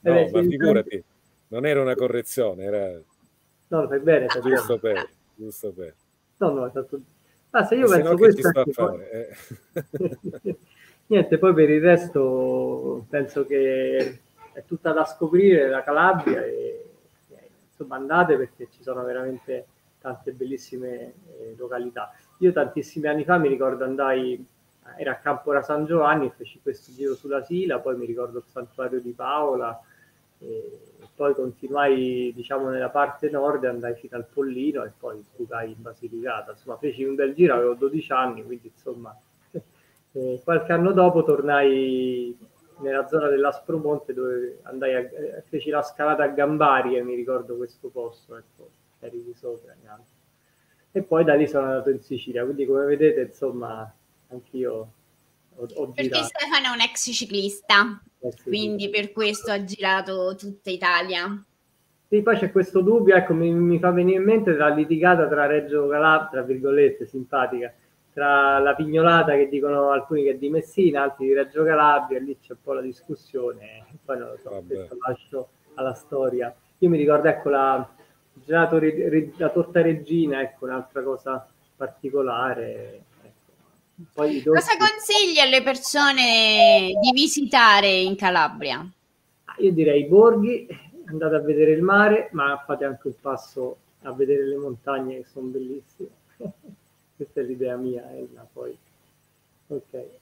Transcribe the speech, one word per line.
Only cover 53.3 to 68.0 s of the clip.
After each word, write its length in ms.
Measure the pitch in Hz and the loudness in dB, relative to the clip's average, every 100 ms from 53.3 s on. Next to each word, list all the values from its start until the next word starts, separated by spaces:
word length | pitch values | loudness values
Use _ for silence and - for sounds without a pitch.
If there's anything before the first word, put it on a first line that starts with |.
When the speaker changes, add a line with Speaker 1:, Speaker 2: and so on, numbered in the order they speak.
| - 135 123 117 110 110 _ _ _ _ | -6 -8 -8 -10 -12 -14 _ _ _ _
Speaker 2:
anch'io 640 | 127 _ 131 123 113 113 _ _ _ _ _ _ - | -20 _ -8 -6 -6 -12 _ _ _ _ _ _ -16
ho, 120 | 120 110 | -14 -10
ho 100 | 135 | -10
Speaker 3:
Perché 160 | - | -6
Speaker 2:
girato. 200 | 262 - - | -4 -4 -4
Speaker 3:
Stefano 400 | - 285 294 262 | -8 -4 -2 -2
è 20 | |
un 120 | 240 | -4
ex 300 | 233 - - | -4 -4 -6
ciclista, 920 | 226 220 202 196 196 - 202 214 202 _ _ | -6 -6 -4 -4 -8 2 4 4 -4 _ _
Speaker 2:
Eh, 120 | 123 | -12
sì, 60 | - | -12
sì. 60 | |
Speaker 3:
quindi 460 | - 208 214 208 202 | -6 -4 -4 -4 -4
per 220 | 208 202 | -4 -4
questo 400 | 220 208 214 226 | -4 -4 -4 -6
ha 120 | 202 | -6
girato 720 | 190 202 190 190 190 190 185 196 | -6 -4 0 0 -2 -4 -4 -6
tutta 340 | 202 202 196 | -14 -12 -10
Italia. 720 | 180 185 170 185 175 185 202 _ _ _ _ _ _ _ | -4 0 0 -2 -4 -6 -8 _ _ _ _ _ _ _
Speaker 2:
Sì, 140 | 208 | 2
poi 160 | 208 196 | 2 2
c'è 140 | 190 | 2
questo 300 | 190 185 190 | 0 2 2
dubbio, 340 | 185 233 196 180 | 4 4 6 6
ecco, 180 | 175 | 4
mi, 180 | 165 170 | 0 2
mi 260 | 170 175 170 | 2 4 4
fa 120 | 180 | 2
venire 260 | 180 180 190 | 4 2 2
in 80 | 196 | 4
mente 260 | 220 208 | 4 2
la 140 | 151 151 | 2 2
litigata 600 | 151 151 160 180 175 147 | 2 0 4 4 4 4
tra 180 | 147 143 | 2 2
Reggio 420 | 151 147 147 143 | 2 0 -2 0
Calab-, 420 | 147 156 156 156 | 2 4 4 2
tra 120 | 131 | -6
virgolette, 640 | 123 131 139 143 139 135 113 | -4 -2 2 4 4 2 -10
simpatica, 680 | 131 123 139 127 127 120 _ _ _ | -10 -4 -2 -2 -4 -8 _ _ _